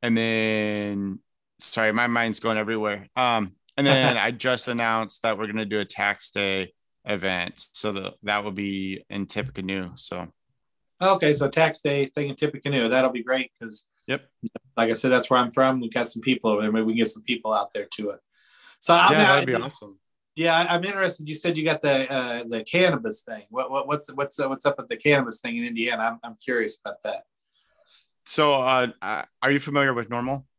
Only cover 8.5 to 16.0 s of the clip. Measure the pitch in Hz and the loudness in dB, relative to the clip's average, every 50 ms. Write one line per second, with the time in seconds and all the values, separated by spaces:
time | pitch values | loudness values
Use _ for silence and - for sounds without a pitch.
8.5 | 98 95 101 101 98 98 95 95 95 95 - _ 101 101 98 92 - 107 104 - | -6 -4 -4 -4 -4 -4 -4 -6 -8 -10 -10 _ -6 -6 -6 -6 -4 -6 -6 -6
9.5 | - - 95 92 98 98 92 90 87 - - - - 90 87 80 _ _ _ _ | -8 -8 -6 -6 -6 -6 -6 -8 -10 -12 -12 -10 -8 -10 -10 -12 _ _ _ _
10.5 | _ _ _ _ _ _ _ _ _ _ 180 190 196 185 175 151 147 139 143 135 | _ _ _ _ _ _ _ _ _ _ 4 4 4 4 4 2 2 4 2 0
11.5 | - 160 160 160 156 - - 147 143 143 139 135 _ - 147 143 139 - 151 147 | 4 4 4 4 2 0 -2 0 2 2 0 -2 _ -4 -4 -4 -4 -2 -2 -2
12.5 | 147 143 - 143 143 135 117 117 120 127 131 131 127 123 113 123 131 131 127 120 | -2 -4 -6 -2 0 2 2 4 4 4 4 2 2 -2 -2 0 0 0 0 -4
13.5 | _ _ 117 113 107 - - _ _ _ _ - 127 - - _ _ _ - 113 | _ _ -14 -10 -10 -10 -12 _ _ _ _ -6 -6 -6 -6 _ _ _ -12 -12
14.5 | _ - _ _ _ - 117 113 117 113 - 131 127 123 120 - 131 123 123 120 | _ -12 _ _ _ 0 2 2 2 2 2 4 4 4 4 4 4 4 4 4
15.5 | 113 - 135 131 131 131 120 113 107 127 | 4 4 4 4 4 0 -2 -2 -2 -2